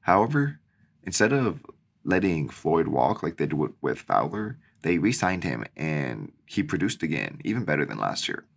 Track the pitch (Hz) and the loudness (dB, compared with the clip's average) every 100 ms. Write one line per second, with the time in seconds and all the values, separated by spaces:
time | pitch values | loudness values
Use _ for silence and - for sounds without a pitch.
0 | - 95 117 147 143 - _ _ _ _ | 6 4 4 2 0 -4 _ _ _ _
1 | - - 107 139 120 78 - - _ _ | -6 2 4 4 0 -2 -14 -20 _ _
2 | - 92 95 82 69 - - 82 78 69 | 0 2 4 2 -2 -4 0 2 2 2
3 | 65 - 76 - 73 73 71 - 69 - | 2 0 -4 -2 -2 0 -2 -2 -4 -4
4 | - 90 - 101 107 - _ _ - 87 | 0 0 0 -4 -8 -10 _ _ -2 2
5 | 95 131 92 92 85 60 - - 78 76 | 2 2 0 0 -4 -6 -8 -6 -4 -2
6 | 65 53 50 _ _ - 82 78 95 - | -4 -6 -12 _ _ -4 -2 0 -2 -2
7 | 80 76 50 - - 113 101 73 71 52 | -4 -4 -4 -6 -4 -2 0 0 0 -2
8 | 50 - - - - | -2 -2 -4 -6 -10